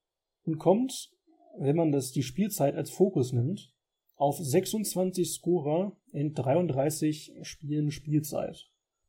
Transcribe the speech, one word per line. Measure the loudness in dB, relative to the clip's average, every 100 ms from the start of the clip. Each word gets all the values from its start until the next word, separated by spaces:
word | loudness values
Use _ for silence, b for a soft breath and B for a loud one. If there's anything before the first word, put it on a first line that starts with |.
| _ _ _ _
und | -6 0
kommt, | 4 4 2 -6 -14 _ _ _ -20 -4
wenn | 0 2
man | 2
das, | 2 0
die | -4
Spielzeit | -4 -2 -2 0 0
als | 0 -6
Fokus | 2 2 4 0
nimmt, | 0 0 -4 -10 _ _ _ _ _
auf | 0 0
sechsundzwanzig | 0 2 2 -2 -2 0 0 0 -2
Scorer | -2 0 0 2 0 -2 -6 _
in | -4 -2
dreiunddreißig | -2 2 2 2 2 0 2 0 -2 -8 -16
Spielen | -16 -12 -4 0 0
Spielzeit | -2 0 0 0 -4 -4 -8 -18 _ _ _